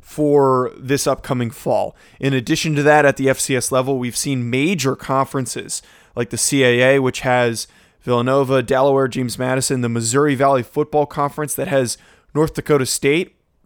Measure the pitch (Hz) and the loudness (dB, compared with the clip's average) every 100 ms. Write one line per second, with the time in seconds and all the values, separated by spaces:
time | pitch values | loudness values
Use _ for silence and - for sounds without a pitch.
0 | _ - 151 143 135 131 127 - 131 139 | _ -2 2 4 4 2 0 -6 -4 -2
1 | - 131 - 123 117 - - 110 95 - | 0 -2 -4 -4 -4 -6 -4 -2 -4 -8
2 | - _ 135 135 120 160 165 147 147 151 | -20 _ -2 -2 -2 -2 0 2 4 6
3 | 143 131 135 131 - 131 120 131 131 135 | 4 2 0 0 0 -2 0 -2 0 -2
4 | 123 110 - 135 120 127 147 196 131 131 | -4 -6 -4 -4 -2 -2 0 0 -2 -4
5 | - 135 135 139 127 - - - - - | -2 -2 0 -2 -6 -8 -10 -12 -12 -20
6 | _ - 120 120 - 143 127 120 127 139 | _ -8 -6 -4 0 4 4 4 4 4
7 | 131 - 131 123 120 113 - _ _ _ | 2 -2 0 2 2 -2 -10 _ _ _
8 | - 120 120 131 131 135 120 131 139 135 | -2 0 2 2 2 0 2 2 4 4
9 | 135 131 123 104 127 131 131 135 120 117 | 2 -2 -6 -4 -2 -2 -2 -2 -2 -2
10 | 113 127 147 131 139 135 120 - 151 151 | -2 0 0 2 2 2 -2 -4 -2 0
11 | 147 - 143 - 151 - 135 139 123 - | -2 -2 -6 -4 -8 -6 -2 0 -2 -6
12 | _ _ _ 143 160 - - 147 127 - | _ _ _ -2 -2 -2 0 0 2 -2
13 | 143 151 190 _ _ _ | 0 0 -2 _ _ _